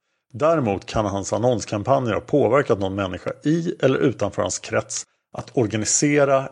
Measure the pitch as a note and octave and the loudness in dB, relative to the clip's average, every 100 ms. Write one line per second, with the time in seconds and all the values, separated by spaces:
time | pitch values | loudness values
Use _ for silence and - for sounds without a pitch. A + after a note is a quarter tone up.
0 | _ _ _ A2+ D3+ E3 A#2+ F#2+ - A2+ | _ _ _ -2 0 2 0 -2 -2 -2
1 | G#2 G2 F#2 G#2 B2 A#2 - G#2+ G#2 C#3 | -2 -2 -2 0 0 0 -2 -4 0 0
2 | B2 F#2+ - D3 A2 C3 C3+ G#2+ G2 G2 | 2 -2 0 2 4 2 2 0 0 -2
3 | F#2+ F#2 - - C#3+ E3+ E3+ - C3+ C3+ | -4 -4 -8 -6 0 0 -2 0 0 2
4 | C#3+ G#2+ G2+ G2+ G2 - - A2 - - | 0 0 -4 -2 -4 -4 -4 -4 -4 -8
5 | - _ _ - - - G#2+ G#2+ G2+ - | -12 _ _ -16 -6 -2 0 0 0 2
6 | D3 D3 C#3 C3+ C3+ | 2 4 4 2 0